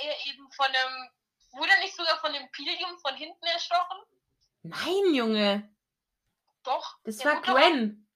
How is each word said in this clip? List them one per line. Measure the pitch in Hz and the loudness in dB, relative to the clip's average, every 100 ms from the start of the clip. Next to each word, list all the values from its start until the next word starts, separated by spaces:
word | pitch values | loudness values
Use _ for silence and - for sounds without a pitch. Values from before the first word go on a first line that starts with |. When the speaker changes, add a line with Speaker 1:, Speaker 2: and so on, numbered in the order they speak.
Speaker 1:
er | 294 - 277 | -8 -6 -8
eben | 269 277 | -12 -12
von | - 269 | -2 0
einem, | 262 262 262 254 _ _ _ _ | 0 -2 -6 -14 _ _ _ _
wurde | 262 339 | -4 2
er | 381 | 2
nicht | 381 - | 2 -4
sogar | 330 311 | -2 0
von | 311 | -2
dem | 285 254 | -6 -10
Pilium | - 294 349 359 349 | -10 -8 -6 -8 -6
von | 269 269 | -8 -8
hinten | 320 - 330 | -10 -8 -4
erstochen? | 339 - 349 359 370 - _ _ _ _ _ | -4 0 0 -2 -8 -16 _ _ _ _ _
Speaker 2:
Nein, | 165 - 311 381 381 269 | -12 -6 -2 2 4 4
Junge. | 226 214 202 208 - _ _ _ _ _ _ _ _ _ | 2 2 2 0 -4 _ _ _ _ _ _ _ _ _
Speaker 1:
Doch, | 247 285 - - | -2 -2 -4 -12
Speaker 2:
Das | 220 220 | -12 -2
Speaker 1:
der | 285 | 0
Speaker 2:
war | 339 | 0
Speaker 1:
wurde | - | 4
doch | 269 | 6
Speaker 2:
Gwen. | 349 277 214 - _ | 6 6 0 -4 _